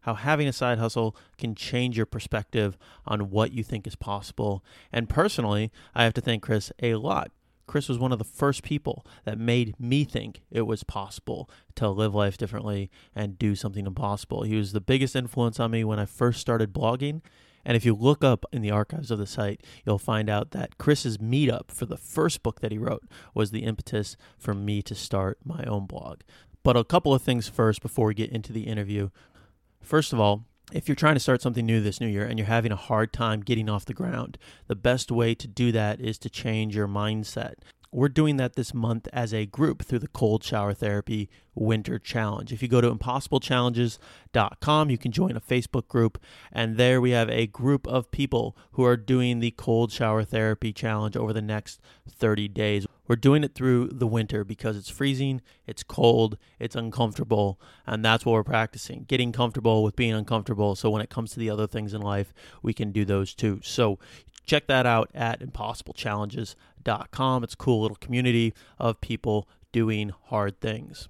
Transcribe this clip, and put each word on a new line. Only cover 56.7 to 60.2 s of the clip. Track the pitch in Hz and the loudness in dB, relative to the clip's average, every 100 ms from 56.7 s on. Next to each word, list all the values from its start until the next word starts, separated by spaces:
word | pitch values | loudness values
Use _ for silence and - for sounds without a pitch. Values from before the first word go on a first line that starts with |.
| 123 | -6
uncomfortable, | 117 110 113 - 110 107 101 92 - - - | -6 0 0 0 0 2 2 0 -12 -16 -6
and | 110 | 0
that's | 110 113 - | 4 4 4
what | |
we're | 113 | 2
practicing, | 107 120 113 - - 123 110 | 2 0 0 -6 -14 -14 -2
getting | 127 123 | 0 0
comfortable | 117 120 117 113 110 | 0 0 2 4 4
with | 107 - | 4 2
being | 117 | 0
uncomfortable, | 110 | 0